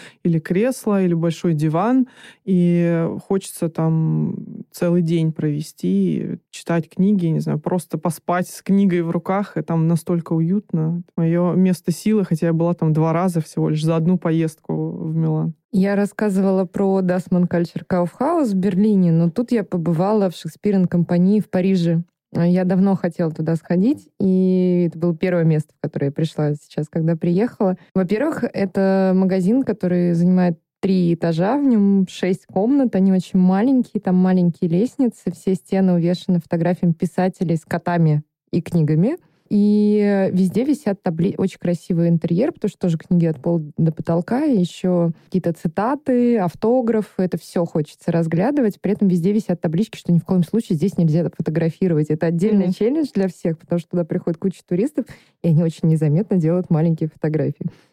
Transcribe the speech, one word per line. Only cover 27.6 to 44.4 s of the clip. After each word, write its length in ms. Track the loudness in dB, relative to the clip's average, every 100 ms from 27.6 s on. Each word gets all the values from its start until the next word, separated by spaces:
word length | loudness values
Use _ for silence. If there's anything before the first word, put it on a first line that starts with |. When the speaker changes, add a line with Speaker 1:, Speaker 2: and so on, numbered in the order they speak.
| -2 -2 -4
Speaker 2:
Во-первых, 520 | -4 -2 -2 -2 -4 -6
это 580 | -4 -4 0 0 2 2 2
магазин, 480 | 2 0 0 0
который 500 | 0 -2 -2 0 0
занимает 440 | 2 2 4 2 -2 _ _
три 320 | 0 2 2
этажа, 440 | 0 0 0 0 2
в 60 | 2
нём 420 | 4 4 2 0
шесть 380 | -2 -2 -2 -4
комнат, 500 | -2 2 2 2 2
они 160 | 2
очень 280 | 2 0 2
маленькие, 600 | 4 4 2 2 0 -4
там 140 | 0 2
маленькие 540 | 4 4 2 0 0
лестницы, 600 | 0 0 0 -2 -2 -8
все 220 | -6 -2 -2
стены 380 | -2 0 2 2
увешаны 440 | 0 -2 0 -2
фотографиями 540 | -2 -2 -2 0 0
писателей 640 | 0 -2 0 -2 -2 -2 -4
с 80 | -4
котами 580 | -6 -2 2 2 2 -4 _ _
и 100 | -6
книгами. 560 | -2 0 2 2 0 -2 _ _ -2
И 800 | 2 4 4 2 2 2 2 0
везде 300 | 0 0 0
висят 400 | 0 -2 -2 -4
табли-, 320 | -4 -2 -2 -2
очень 220 | -4 -4
красивый 500 | -4 -4 -2 0 2
интерьер, 420 | 2 0 0 -2
потому 180 | -2 -6
что 100 | -2
тоже 180 | -2 -2
книги 300 | 0 2 2
от 120 | -2
пола 220 | -2 -2 -4 -2
до 140 | -2
потолка, 520 | -2 -2 -2 -2 -2